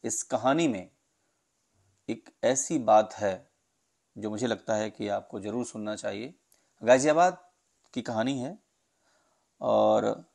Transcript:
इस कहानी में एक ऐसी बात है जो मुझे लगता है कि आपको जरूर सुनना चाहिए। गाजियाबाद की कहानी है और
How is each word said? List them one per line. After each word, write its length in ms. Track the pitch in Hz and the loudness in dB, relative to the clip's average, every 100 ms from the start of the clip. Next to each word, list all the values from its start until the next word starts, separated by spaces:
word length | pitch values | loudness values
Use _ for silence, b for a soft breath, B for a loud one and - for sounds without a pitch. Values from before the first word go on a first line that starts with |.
इस 180 | 117 - | -6 -8
कहानी 460 | - 123 123 151 165 | -4 -2 0 2 0
में 220 | 101 87 _ _ _ _ _ _ _ _ _ _ _ - | -2 -10 _ _ _ _ _ _ _ _ _ _ _ -10
एक 220 | 113 - _ | -10 -12 _
ऐसी 340 | 113 131 - 160 | 0 0 -2 -2
बात 360 | 110 107 107 | 6 6 4
है 360 | - 104 92 _ _ _ _ _ _ _ - | -2 -4 -4 _ _ _ _ _ _ _ -10
जो 120 | 107 | -8
मुझे 160 | 107 123 | -4 -4
लगता 280 | 110 - | -4 -4
है 160 | 107 107 | -4 -4
कि 180 | - 104 | -6 -4
आपको 320 | 101 - 110 | -4 -6 -10
जरूर 260 | 104 117 120 | -6 -6 -6
सुनना 300 | 110 107 107 | -8 -10 -8
चाहिए। 380 | 104 101 127 - _ _ _ _ | -8 -8 -12 -16 _ _ _ _
गाजियाबाद 680 | 110 131 147 151 180 175 _ _ _ _ _ | 6 6 6 4 2 0 _ _ _ _ _
की 80 | 123 | -10
कहानी 360 | 113 113 120 135 | -6 -2 -2 -2
है 200 | 127 214 _ _ _ _ _ _ _ _ _ _ | -6 -12 _ _ _ _ _ _ _ _ _ _
और 640 | - 110 107 107 110 113 - | 0 2 4 4 0 -6 -12